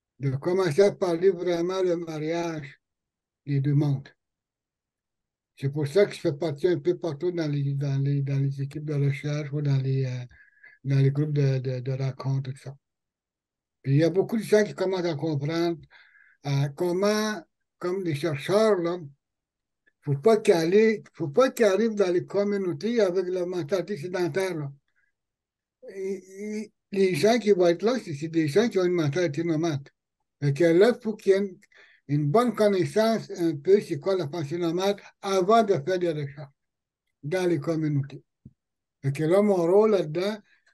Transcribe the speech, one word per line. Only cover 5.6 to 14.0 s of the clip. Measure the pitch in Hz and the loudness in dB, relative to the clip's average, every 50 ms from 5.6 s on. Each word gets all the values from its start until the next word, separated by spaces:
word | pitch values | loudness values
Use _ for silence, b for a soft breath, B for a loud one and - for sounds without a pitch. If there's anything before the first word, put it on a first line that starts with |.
| 139 139 | -6 -4
pour | 143 151 147 | -4 -2 -4
ça | 139 - 196 208 | 0 2 2 2
que | 208 - | 2 0
je | - | -4
fais | - 170 143 | -4 -4 -4
partie | 143 175 160 143 - - 180 | -2 -4 -6 -4 -2 0 0
un | 175 160 | 0 0
peu | - 175 170 | 0 -2 -2
partout | - - 165 147 139 175 180 175 | -2 -2 -6 -6 -4 -4 -4 -2
dans | 170 160 151 | -2 -2 -2
les, | 143 143 139 139 139 | -2 -2 -2 -2 -4
dans | 139 143 143 135 139 139 | -4 -4 -2 -2 -2 0
les, | 139 143 143 139 | 0 0 -2 -2
dans | 139 139 135 | -2 -2 -2
les | 139 139 139 139 135 | -2 -2 -2 -4 -8
équipes | 139 - 156 151 | -8 -8 -8 -8
de | 151 151 | -4 -2
recherche | 139 139 139 139 - - 147 147 151 151 135 135 | 0 0 0 -2 -2 -4 -6 -6 -6 -6 -6 -6
ou | 151 | -4
dans | 147 139 139 | -2 0 0
les, | 135 131 135 135 135 131 | 0 0 0 -2 -2 -2
euh, | 127 127 123 123 123 b b b b b b b b b b b | -4 -6 -8 -10 -14 b b b b b b b b b b b
dans | 135 139 | -2 2
les | 135 135 135 | 2 2 2
groupes | 139 143 151 151 147 | 2 0 -2 -2 0
de, | 143 143 135 135 131 | 0 0 2 0 -2
de, | 123 131 127 127 | -2 -4 -6 -6
de | 123 131 131 | -6 -6 -6
rencontres, | 131 135 131 123 - - 131 135 135 135 131 | -4 -4 -6 -6 -6 -4 -4 -2 -4 -4 -6
tout | 139 | -10
ça. | - - 131 139 - _ _ _ _ _ _ _ _ _ _ _ _ _ _ _ _ _ _ _ _ - | -12 -14 -18 -18 -18 _ _ _ _ _ _ _ _ _ _ _ _ _ _ _ _ _ _ _ _ -2
Puis | 131 139 | 0 2
il | |
y | 143 | 4